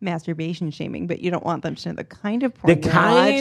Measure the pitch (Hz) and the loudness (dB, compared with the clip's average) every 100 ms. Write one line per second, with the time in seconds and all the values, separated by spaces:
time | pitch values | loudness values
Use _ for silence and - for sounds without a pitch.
0 | 190 165 170 160 160 175 165 - 156 - | -6 -4 -4 -6 -6 -4 -6 -6 -8 -6
1 | 175 - 180 175 - 160 165 - 170 165 | -6 -4 -4 -2 -2 -4 -6 -8 -10 -10
2 | - - 208 233 262 - - 156 151 175 | -10 -8 -6 -2 -4 0 4 4 4 4
3 | 196 240 294 277 | 6 6 6 6